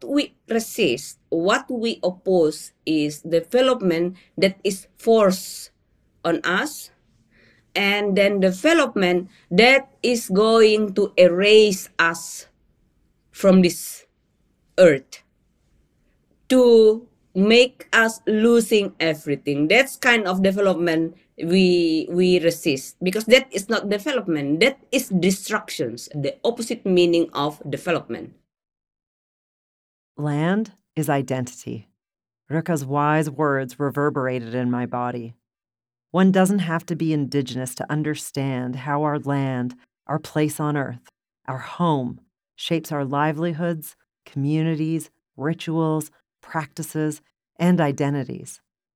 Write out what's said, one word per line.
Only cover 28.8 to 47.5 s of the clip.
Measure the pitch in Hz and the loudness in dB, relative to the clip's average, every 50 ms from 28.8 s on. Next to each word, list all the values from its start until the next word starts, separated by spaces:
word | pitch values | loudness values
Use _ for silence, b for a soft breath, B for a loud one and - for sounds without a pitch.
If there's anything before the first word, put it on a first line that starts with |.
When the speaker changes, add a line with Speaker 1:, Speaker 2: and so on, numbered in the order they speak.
| _ _ _ _ _ _ _ _ _ _ _ _ _ _ _ _ _ _ _ _ _ _ _ _ _ _ _ | _ _ _ _ _ _ _ _ _ _ _ _ _ _ _ _ _ _ _ _ _ _ _ _ _ _ _
Speaker 2:
Land | - 147 147 147 147 160 175 196 214 226 - _ _ _ _ - | -8 -6 -4 -2 -2 -2 0 -2 -2 -4 -6 _ _ _ _ -8
is | 160 151 151 | -6 -4 -2
identity. | 143 139 127 - 127 131 123 123 - - - 120 120 113 - _ _ _ _ _ _ _ _ _ _ _ _ - | -2 -2 -2 -4 -4 -6 -6 -8 -10 -16 -14 -14 -14 -14 -14 _ _ _ _ _ _ _ _ _ _ _ _ -8
Ruka's | 143 160 160 - 170 139 135 | -8 -6 -4 -4 -4 -4 -4
wise | 131 143 147 147 151 151 156 151 151 | -4 -2 -2 0 2 2 0 0 -2
words | 135 143 156 143 139 135 135 123 - - | -4 -4 -2 -2 0 -2 -4 -6 -8 -6
reverberated | 143 139 139 143 143 147 143 147 131 127 127 127 117 113 120 | -6 -4 -2 -2 -2 -2 -2 -2 -4 -4 -4 -6 -8 -6 -6
in | 127 123 123 | -4 -2 -2
my | 120 123 123 | -2 -4 -4
body. | 123 123 123 123 123 123 120 117 117 117 _ _ _ _ _ _ _ _ _ _ _ _ _ _ _ | -6 -6 -6 -6 -6 -8 -8 -12 -14 -18 _ _ _ _ _ _ _ _ _ _ _ _ _ _ _
One | - 180 190 190 | 0 4 4 4
doesn't | 185 190 185 185 208 202 | 4 4 2 2 2 -2
have | 165 165 160 165 - | -2 -2 -4 -6 -6
to | - 170 | -6 -6
be | 151 165 156 | -4 -2 -2
indigenous | 156 147 139 123 139 143 127 123 120 127 127 127 - | -2 -2 -4 -2 -2 -4 -4 -4 -6 -8 -8 -8 -8
to | - - - | -10 -8 -6
understand | 147 151 147 151 151 151 - - - 143 135 139 131 123 127 123 127 | -4 -4 -4 -4 -6 -8 -10 -10 -8 -6 -4 -4 -4 -6 -6 -8 -8
how | 131 127 147 143 143 151 | -10 -6 -4 -4 -2 -2
our | 147 147 147 | -2 -2 -4
land, | - 139 139 139 135 135 131 123 123 123 123 b b b _ _ _ | -4 -4 -4 -2 -2 -4 -4 -4 -6 -6 -8 b b b _ _ _
our | - 143 151 | -8 -8 -8
place | - - - 156 151 147 147 - | -8 -6 -2 -2 -2 -2 -2 -4
on | 151 147 147 | -4 -4 -4
earth, | 143 135 - 123 120 _ _ _ _ _ _ _ _ - 131 | -4 -4 -6 -10 -14 _ _ _ _ _ _ _ _ -12 -12
our | 131 | -10
home, | 123 - - - - 175 170 151 135 123 123 127 - _ _ _ _ _ _ _ | -10 -12 -14 -8 -4 -2 0 0 -2 -4 -6 -10 -12 _ _ _ _ _ _ _
shapes | - - - 170 160 156 - 156 | -14 -6 -4 -4 -4 -4 -6 -6
our | 143 139 | -6 -4
livelihoods, | 127 143 143 151 156 151 156 170 175 156 151 175 170 170 160 147 - - _ _ _ _ _ _ | -4 -2 0 0 0 -2 -2 -4 -6 -4 -4 -4 -6 -6 -6 -10 -16 -20 _ _ _ _ _ _
communities, | - - 143 135 143 156 156 156 165 160 147 156 160 165 156 151 - _ _ _ _ _ | -12 -8 -6 -4 -2 0 0 0 -2 -2 -2 -2 -4 -4 -6 -6 -10 _ _ _ _ _
rituals, | - 135 156 165 165 - 170 156 165 160 156 156 156 147 - _ _ _ _ _ _ | -8 -6 -6 -6 -6 -6 -6 -2 -2 -2 0 -2 -4 -6 -8 _ _ _ _ _ _
practices, | _ - - 160 151 - _ - 156 - - 156 151 156 151 - _ _ _ _ _ _ | _ -8 -8 -8 -8 -8 _ -14 -14 -8 -6 -4 -4 -4 -6 -8 _ _ _ _ _ _